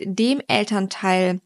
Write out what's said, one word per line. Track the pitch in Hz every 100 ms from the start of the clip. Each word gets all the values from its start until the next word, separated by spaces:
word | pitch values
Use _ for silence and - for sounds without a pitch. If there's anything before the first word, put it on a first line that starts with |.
dem | - 190 233 277 -
Elternteil | 208 208 208 190 - 190 185 185 180